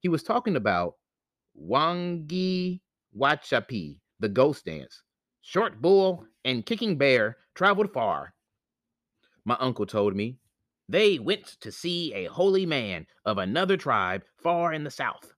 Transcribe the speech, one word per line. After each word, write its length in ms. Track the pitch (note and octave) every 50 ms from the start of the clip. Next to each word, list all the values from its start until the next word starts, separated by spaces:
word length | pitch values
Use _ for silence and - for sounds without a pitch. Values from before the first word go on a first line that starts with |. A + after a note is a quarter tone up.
He 80 | _ F3+
was 140 | E3 D3+ -
talking 340 | - A3 B3 - A3+ F#3
about 380 | C3+ G#2 G#2+ F#2+ F2 F2 F2 - _ _ _ _ _ _ _ _ _ _ _ _ -
Wangi 1200 | C#2+ E2 A2 C3+ D3+ E3 F3 F3 F3 F3 F3 E3+ D#3 D3 E3+ F#3 F#3 F#3 F#3 F3+ F3+ F3+ F3+ F#3 _ _ _ _ _ _ _
Wachapi, 840 | G2+ C3 C#3 D3+ D3 - - - A#2+ - _ B2+ G#2+ E2+ D2 C#2+ _ _ _ _ _
the 120 | G#2+ A2
ghost 340 | G2 A#2+ C3 D3 D3 - _
dance. 380 | F2+ D#2+ D2+ C2 - - - _ _ _ _ _ _ _ _ _
"Short 400 | - - E3+ A3 A3+ - A2 A#2+
Bull 440 | E3+ G3 G3 F#3+ F#3+ F3+ E3 - - _ _ _
and 180 | C3 C3 A#2+ G#2+
Kicking 320 | - A#3 G#3 A#3 A3 F#3
Bear 400 | C#3 C#3 C#3 C3 B2 G#2+ G#2+ B2 _ _ _ _
traveled 380 | - F3+ G3 G3+ F#3 G#3+ G3 -
far," 420 | C3 A#2 G#2 E2+ C#2+ C#2+ - _ _ _ _ _ _ _ _ _ _ _ _ _ _ _ _ _ _ _ _ _ _ _
my 120 | G#2 A#2+ -
uncle 260 | C3 C3 A#2 - G#2
told 280 | F#2+ - G#2+ G2+ G#2 F#2+
me. 240 | G2 G#2 A#2 C3 - _ _ _ _ _ _ _ _ _ _
"They 300 | F3+ F3 A3 G#3 G3 D3
went 280 | A2 D3+ G3+ G#3 - - - _ -
to 100 | A2+ G2
see 400 | - - E3+ F3 F3 E3+ D3+ A2
a 140 | G2 F#2
holy 400 | - - - F3+ G3 F#3+ F#3+ F#3+
man 400 | E3+ D#3 C#3 A#2 G2+ F#2 E2 D#2+ _ _ _ _
of 140 | G#2 G#2+ F#2+
another 380 | F#2 F#2 G#2+ D#3+ F#3+ F#3 G3 F3
tribe 460 | - D3 B2 G#2+ F#2+ F2+ F#2 G2+ - _ _
far 380 | _ - E3+ F3 E3+ E3+ E3+ D#3+
in 100 | D#3 D3+
the 60 | D3
south 420 | - - C#3 A#2 - - - - _